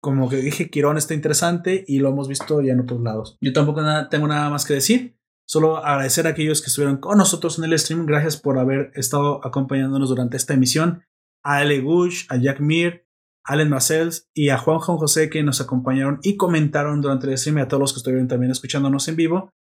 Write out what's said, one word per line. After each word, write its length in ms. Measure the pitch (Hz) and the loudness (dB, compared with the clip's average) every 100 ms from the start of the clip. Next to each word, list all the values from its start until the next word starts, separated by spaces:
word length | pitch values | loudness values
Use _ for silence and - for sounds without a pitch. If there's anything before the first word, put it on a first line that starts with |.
| 147 | 0
como 240 | 135 127 | 0 0
que 60 | 135 | 0
dije, 340 | 135 147 170 | -2 -4 -4
Quirón 280 | 147 143 151 | 0 2 2
está 180 | 151 156 | -2 -2
interesante 680 | 156 151 170 175 180 190 190 | 0 0 2 0 0 -2 0
y 100 | 139 | 2
lo 120 | 139 | 2
hemos 180 | 139 135 | 0 -4
visto 340 | 135 - 151 | -8 -2 0
ya 120 | 135 | 2
en 60 | 127 | 2
otros 200 | 123 120 | 0 -2
lados. 360 | 117 110 110 - | -2 -4 -8 -4
Yo 100 | 143 | 0
tampoco 280 | 139 147 147 | 2 2 2
na-, 260 | 151 151 147 | 0 0 0
tengo 200 | 151 151 | 0 0
nada 240 | 147 147 | 0 -2
más 120 | 147 | -4
que 120 | - 139 | -2 0
decir. 420 | 135 247 247 _ _ _ - | 2 2 0 _ _ _ -2
Solo 300 | 156 156 156 | 2 2 2
agradecer 500 | 147 139 135 170 160 | 0 0 0 0 0
a 20 | |
aquellos 320 | 156 156 151 | 0 0 -2
que 60 | - | -2
estuvieron 300 | - 143 139 | -2 0 0
con 200 | 175 208 | -2 0
nosotros 400 | 180 165 165 160 | 0 0 -4 -4
en 80 | 160 | 0
el 140 | 160 | 0
stream. 260 | - 165 160 | 0 -4 0
Gracias 320 | 147 156 147 | 0 0 -2
por 220 | 147 131 | -2 0
haber 320 | 127 135 135 | 2 0 -4
estado 500 | - 127 147 143 143 | -6 -2 0 0 -2
acompañándonos 680 | 127 139 131 135 135 135 135 | -4 -4 -2 -2 0 0 0
durante 280 | 127 123 131 | 0 -2 -4
esta 160 | - | 0
emisión. 480 | 139 123 147 165 175 _ _ _ _ | 2 2 2 0 -2 _ _ _ _
A 140 | 139 143 | -2 2
Ale 220 | 147 139 | 2 2
Gush, 460 | 131 175 180 175 - | 2 2 2 -2 -4
a 60 | 131 | 0
Jack 220 | 135 139 | 0 0
Mir, 480 | 147 160 170 170 _ _ _ _ | 0 2 0 -4 _ _ _ _
a 100 | - | -4
Allen 160 | 147 151 | 0 2
Marcells 600 | 135 - 156 165 165 _ - | 2 0 0 0 -4 _ -2
y 140 | 143 | 2
a 100 | 131 | 2
Juan 180 | - 160 | 2 0
Juan 220 | 170 165 | 0 0
José 300 | 151 156 156 | 0 2 2
que 100 | 156 | 0
nos 180 | 147 135 | 0 -2
acompañaron 600 | 131 127 131 131 135 147 | -2 -2 0 0 0 0
y 160 | 196 202 | -2 0
comentaron 640 | 180 160 147 147 147 147 | 2 4 2 0 0 0
durante 240 | 143 131 139 | 0 0 -2
el 80 | 135 | -2
stream 220 | 151 151 | 0 0
y 40 | |
a 60 | 127 | 0
todos 140 | 139 | 0
los 120 | 139 | 0
que 40 | 127 | -2
estuvieron 300 | 131 131 127 | -2 0 0
también 240 | 123 123 | 0 0
escuchándonos 560 | 127 135 143 139 139 139 | -2 -4 -2 0 0 -2
en 80 | 160 | 0
vivo 340 | 165 180 190 _ | 0 0 -4 _